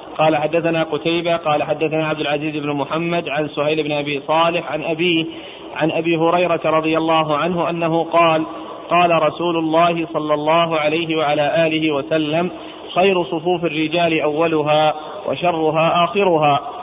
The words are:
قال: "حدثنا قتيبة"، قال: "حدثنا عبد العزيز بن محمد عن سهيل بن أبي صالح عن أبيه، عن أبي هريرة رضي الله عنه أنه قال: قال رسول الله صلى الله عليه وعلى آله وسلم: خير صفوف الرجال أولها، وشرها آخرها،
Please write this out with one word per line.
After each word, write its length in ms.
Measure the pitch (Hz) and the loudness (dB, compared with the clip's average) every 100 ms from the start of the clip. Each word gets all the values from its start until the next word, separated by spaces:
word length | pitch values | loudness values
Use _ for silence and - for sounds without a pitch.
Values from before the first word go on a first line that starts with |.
| - - | -10 0
قال: 180 | 156 151 | 2 2
"حدثنا 460 | 151 170 165 165 | 0 0 0 0
قتيبة"، 540 | 160 147 165 170 170 170 | 0 -2 -2 -2 0 -2
قال: 260 | 156 151 | 0 0
"حدثنا 460 | 143 151 160 156 156 | 0 -2 -2 0 -2
عبد 120 | 156 | -2
العزيز 360 | 143 147 156 151 | -2 -2 -4 -4
بن 160 | 147 | -4
محمد 560 | 143 135 156 170 170 160 | -4 -4 -4 -2 -2 -2
عن 200 | 143 147 | -4 -4
سهيل 340 | 147 147 156 | -2 0 0
بن 100 | 151 | -2
أبي 280 | 147 147 139 143 | -2 -4 -4 0
صالح 460 | 156 170 175 131 | 2 2 0 -4
عن 120 | 156 | -6
أبيه، 400 | 147 160 180 165 160 - - - - - | -4 -2 0 0 -2 -8 -14 -16 -12 -4
عن 140 | 156 | -2
أبي 260 | 147 165 165 | 0 0 2
هريرة 440 | 165 175 175 165 | 2 2 2 0
رضي 340 | 160 156 156 160 | 0 0 2 0
الله 380 | 160 160 156 143 | 2 2 2 0
عنه 340 | 170 170 165 | 0 0 -2
أنه 340 | 170 165 165 | -2 0 0
قال: 380 | 165 165 165 160 156 - - - - | 2 4 4 4 0 -8 -12 -12 0
قال 320 | 170 175 165 | 2 4 4
رسول 340 | 151 - 170 165 | 2 0 -2 0
الله 500 | 160 160 170 170 160 | 2 4 4 2 -4
صلى 220 | 160 151 | -4 -2
الله 420 | 151 151 165 165 160 | 0 2 2 2 0
عليه 400 | 151 160 160 160 | 0 0 -2 0
وعلى 500 | 147 147 143 156 165 | 0 2 2 2 2
آله 260 | 160 156 | 2 0
وسلم: 580 | 139 135 160 151 160 180 - - - - | 0 0 -2 0 -2 -2 -6 -16 -16 -4
خير 300 | 170 196 180 | 2 4 2
صفوف 400 | 165 160 165 175 | 0 -4 -2 0
الرجال 560 | 165 151 156 170 170 160 | -2 -2 -2 0 2 2
أولها، 760 | 147 147 165 156 147 151 156 156 - - - | 0 0 0 2 2 4 2 0 -6 -8 -6
وشرها 760 | 135 175 165 156 156 165 139 | -2 0 0 0 2 2 2
آخرها، 560 | 170 202 196 160 147 143 - - | 2 2 2 4 4 2 -2 -10